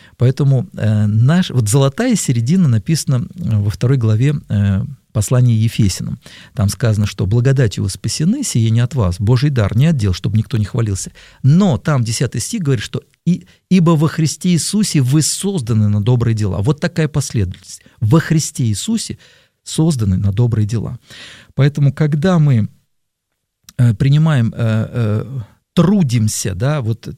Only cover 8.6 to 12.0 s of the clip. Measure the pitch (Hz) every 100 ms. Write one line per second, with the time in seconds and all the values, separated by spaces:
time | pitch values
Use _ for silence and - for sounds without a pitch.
8.6 | 113 113 123 131 92 85 101 123 147 127
9.6 | 98 107 156 147 104 90 110 107 - 110
10.6 | 101 120 110 95 - - - - 131 165
11.6 | 202 120 - 139